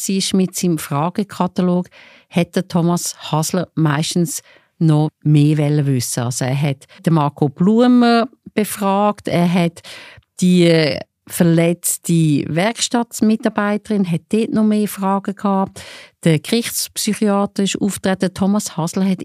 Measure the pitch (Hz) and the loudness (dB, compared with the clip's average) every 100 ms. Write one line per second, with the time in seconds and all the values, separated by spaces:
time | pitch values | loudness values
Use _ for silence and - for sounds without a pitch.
0 | - 190 185 196 185 - 180 156 - 143 | -4 -4 0 0 -2 -2 -2 -2 -4 -4
1 | 160 - 202 - 180 - 180 180 180 - | -4 -4 -6 -4 -4 0 0 0 -4 -12
2 | - - _ - 170 - 180 180 170 175 | -20 -20 _ -2 -2 -2 -2 0 0 0
3 | - - - 151 160 185 - - 160 143 | -4 -10 -4 -4 -2 -4 -4 0 0 2
4 | 160 185 170 - - - _ - 165 151 | 0 -2 -2 -4 -14 -20 _ -2 2 4
5 | 156 - 151 151 147 151 147 151 139 131 | 2 -2 2 4 4 2 0 0 0 0
6 | 120 - 120 127 131 139 151 139 - - | -2 -4 -4 -4 -4 -2 -2 -4 -10 -6
7 | - 165 143 - 147 - 180 220 247 247 | 0 2 2 0 -2 0 2 4 4 4
8 | 240 233 226 _ - - 214 - 196 196 | 4 2 0 _ -8 -4 -4 -2 -2 0
9 | 208 208 - 156 175 180 170 - - - | 0 -2 -2 0 2 2 0 -4 -20 -20
10 | - - _ - 185 180 170 165 151 95 | -20 -20 _ -2 2 4 4 4 2 -4
11 | - _ - - 170 165 170 175 - - | -10 _ -10 0 2 4 2 0 -4 -6
12 | - 170 160 143 - 151 202 240 - 247 | -2 2 2 0 -2 -2 -2 -4 -4 -4
13 | 233 - 214 220 220 214 208 208 - 208 | -4 -2 0 0 -2 -2 -2 -2 -2 -2
14 | 180 165 - 214 226 - 214 214 208 - | 0 -2 -2 -2 0 0 0 0 -2 -4
15 | 196 196 202 190 202 196 190 - - - | -2 -2 -4 -6 -2 -2 -2 -8 -20 -20
16 | - _ 170 160 - 233 233 - - - | -20 _ 2 2 2 -2 -2 -6 -8 -6
17 | - 202 214 202 202 - 196 - 208 185 | -4 -2 0 0 -2 -2 -4 -2 -4 -2
18 | 196 190 185 185 196 208 - - 165 - | -2 0 -2 0 0 0 -2 -4 -4 -2
19 | 190 185 | -2 -2